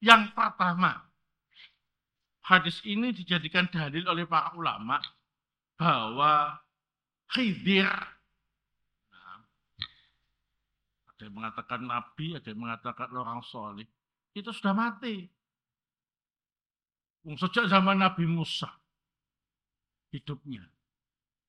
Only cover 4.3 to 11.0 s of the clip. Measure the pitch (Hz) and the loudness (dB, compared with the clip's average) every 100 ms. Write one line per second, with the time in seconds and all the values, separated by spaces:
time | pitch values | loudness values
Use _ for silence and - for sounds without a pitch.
4.3 | 160 165 170 160 104 110 143 - _ _ | 0 0 -4 -4 -4 -4 -4 -4 _ _
5.3 | _ _ _ _ _ 165 135 110 123 147 | _ _ _ _ _ 0 2 0 2 4
6.3 | 151 147 143 _ _ _ _ _ _ _ | 4 2 -6 _ _ _ _ _ _ _
7.3 | - 240 180 180 196 190 - - - _ | -2 0 0 2 4 2 -2 -8 -18 _
8.3 | _ _ _ _ _ _ _ _ _ 92 | _ _ _ _ _ _ _ _ _ -20
9.3 | 95 113 _ _ _ - _ _ _ _ | -20 _ _ _ _ -16 _ _ _ _
10.3 | _ _ _ _ _ _ _ | _ _ _ _ _ _ _